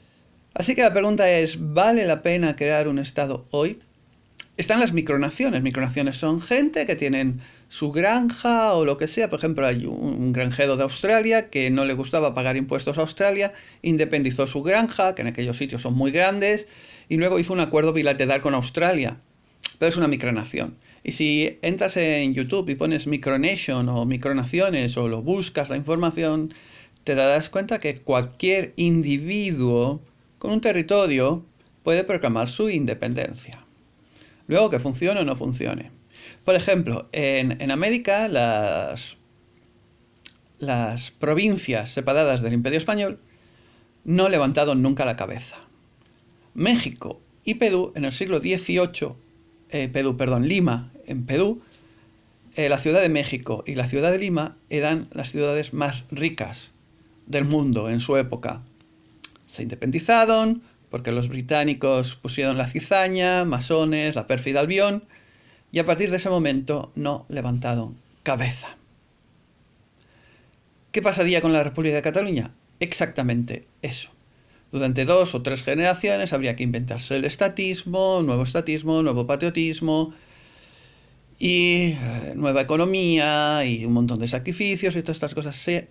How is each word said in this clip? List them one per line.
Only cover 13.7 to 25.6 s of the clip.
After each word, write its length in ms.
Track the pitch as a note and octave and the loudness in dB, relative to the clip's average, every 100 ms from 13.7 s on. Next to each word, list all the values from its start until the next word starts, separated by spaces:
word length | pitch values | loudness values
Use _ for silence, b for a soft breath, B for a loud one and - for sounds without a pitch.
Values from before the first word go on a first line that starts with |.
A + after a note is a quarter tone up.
| B | B
independizó 640 | E3+ D#3+ D#3 D3+ C3 B2 C#3 | 0 2 2 2 0 0 -2
su 160 | C#3+ | -2
granja, 520 | D3+ G#3 A3+ - F#3+ | 2 2 2 2 0
que 80 | F#3 | 0
en 60 | A2+ | -4
aquellos 300 | A#2 B2 A#2+ | -4 -4 -4
sitios 240 | C#3 A#2 | -6 -6
son 100 | B2 | -2
muy 180 | B2 C3+ | 0 2
grandes, 580 | D#3 F#3 G3+ G3 G#3 G#3 B B B - | 2 2 2 2 0 -4 B B B -2
y 60 | D#3+ | 0
luego 220 | F3+ F3+ | 2 2
hizo 140 | E3+ | 0
un 80 | F#3 | 0
acuerdo 320 | D#3 D#3 D#3 | 2 2 2
bilateral 480 | D#3+ C#3+ C3+ C3+ C3+ | 2 2 2 2 2
con 140 | C#3+ | 0
Australia. 640 | C3+ B2 - E3+ F3 A#2 - _ _ _ _ - - | 0 -2 0 0 0 -2 -6 _ _ _ _ -14 -2
Pero 120 | E3 | 0
es 60 | E3+ | 2
una 100 | D#3 | 2
micronación. 680 | C3 B2 A#2 A#2 - D#2+ - b b | 2 0 -2 -4 -6 -6 -10 b b
Y 80 | - | -8
si 460 | - D3+ D3+ D#3 - | -2 0 2 0 -2
entras 380 | E3+ F#3 G3 F#3 | -4 0 0 0
en 340 | E3 D3 C#3 | 0 2 0
YouTube 380 | C3 C3 G3 F3+ | 0 -2 -2 -2
y 60 | C#3 | -2
pones 300 | D#3+ D3+ D3 | -2 -2 -2
micronation 840 | D3 C#3+ C3+ D3+ F#3+ - B2+ B2 | -4 0 0 0 -2 -2 -2 0
o 160 | B2 A#2+ | 0 0
micronaciones 920 | B2+ C#3 C3+ B2 E3 F#3+ D#3+ B2 B2 | -2 -2 -2 -2 0 0 0 -2 0
o 100 | A#2+ | -2
lo 120 | A2+ | -2
buscas 480 | C3 G3 F3+ - | -2 -2 -2 -4